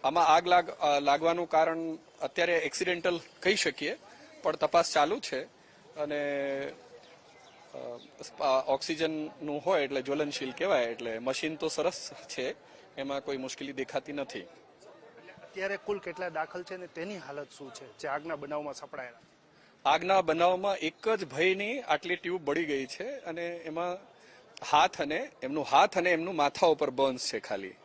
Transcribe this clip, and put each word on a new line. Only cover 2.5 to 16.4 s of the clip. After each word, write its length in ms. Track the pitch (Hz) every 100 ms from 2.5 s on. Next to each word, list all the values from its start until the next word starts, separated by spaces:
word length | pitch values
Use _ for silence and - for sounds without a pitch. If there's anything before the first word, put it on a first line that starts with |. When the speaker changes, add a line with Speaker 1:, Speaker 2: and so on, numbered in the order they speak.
| 170
Speaker 1:
એક્સિડેન્ટલ 640 | 156 - 180 175 180 170 - -
કહી 140 | 180
શકીએ, 420 | 208 160 - 147 240 - - - -
પણ 100 | 160
તપાસ 400 | 156 151 170 165
ચાલુ 280 | 156 147 202
છે. 440 | - 131 151 - - - -
અને, 640 | 156 147 147 143 143 139 139 143 - - - - - - - - - - 131 123 120 - - - -
અ, 40 | 143 131 -
ઓક્સિજનનું 960 | 135 - 156 160 156 151 - 151 147 165
હોય 180 | 180
એટલે 180 | 139 135
જ્વલનશીલ 500 | 131 147 147 - 131
કહેવાય, 320 | 127 185 151
એટલે 340 | 117 117 117 113
મશીન 380 | 123 131 156 156
તો 120 | 160
સરસ 420 | - 160 - -
છે, 420 | - - - 131 - - - - -
એમાં 240 | 135 139
કોઈ 160 | 143 139
મુશ્કેલી 360 | 131 - 139
દેખાતી 400 | 135 127 143 143
નથી. 280 | 143 135 104
Speaker 2:
અત્યારે 1400 | 87 - - _ - - - - - - - 196 196 196
કુલ 220 | - 202
કેટલા 300 | 180 165 180
દાખલ 340 | 156